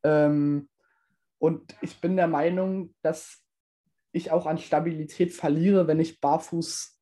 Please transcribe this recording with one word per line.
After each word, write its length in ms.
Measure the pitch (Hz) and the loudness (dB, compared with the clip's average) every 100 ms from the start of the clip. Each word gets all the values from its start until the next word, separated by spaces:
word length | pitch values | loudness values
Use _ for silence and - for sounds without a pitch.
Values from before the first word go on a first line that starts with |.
Ähm, 640 | 156 151 147 147 147 143 143 _ _ _ _ _ _ _ | 4 4 4 2 0 -2 -6 _ _ _ _ _ _ _
und 380 | 160 160 - - | 0 0 -10 -14
ich 180 | - - | -14 -6
bin 160 | 170 185 | -2 2
der 120 | 170 | 2
Meinung, 640 | 151 165 180 190 190 180 _ | 2 0 0 -2 -4 -8 _
dass 400 | 156 160 - - _ _ _ _ _ _ _ | -4 -4 -10 -20 _ _ _ _ _ _ _
ich 180 | 175 165 | -6 0
auch 160 | 165 156 | -2 0
an 120 | 160 | -6
Stabilität 720 | - 151 165 156 151 - 175 | 0 0 0 -6 -10 -2 -2
verliere, 520 | - 160 156 180 196 165 | 0 -2 2 4 4 4
wenn 140 | 160 | 2
ich 200 | 160 - | 0 -2
Barfußübungen 760 | 143 160 - 170 160 - - _ | 0 0 -2 -6 -6 -8 -12 _